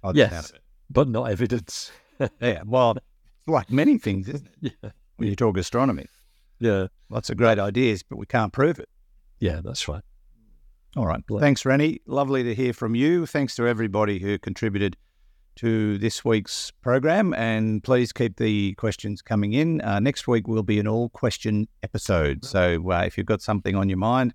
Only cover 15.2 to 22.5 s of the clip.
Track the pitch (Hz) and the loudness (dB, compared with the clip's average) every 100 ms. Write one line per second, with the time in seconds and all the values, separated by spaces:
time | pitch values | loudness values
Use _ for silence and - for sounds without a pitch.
15.2 | _ _ _ - 117 113 107 101 110 - | _ _ _ -6 -2 0 0 0 -2 -2
16.2 | - 110 95 - - - 127 127 143 180 | 0 0 0 -10 -10 -8 0 2 2 2
17.2 | 196 151 113 110 110 107 - 127 120 - | 2 0 0 0 0 -2 2 2 2 0
18.2 | 120 95 110 104 101 101 113 - 107 104 | -2 0 0 2 0 -2 -4 -4 -8 -10
19.2 | - 107 104 120 160 160 - 101 120 139 | -2 0 0 2 0 0 -2 0 0 -2
20.2 | - 117 104 110 101 104 104 110 120 - | 0 0 0 -2 0 0 2 0 -2 -2
21.2 | 120 - 110 107 110 _ 98 104 - 92 | -4 -2 -2 -2 -2 _ -8 -8 0 2
22.2 | 76 69 - | 2 0 -2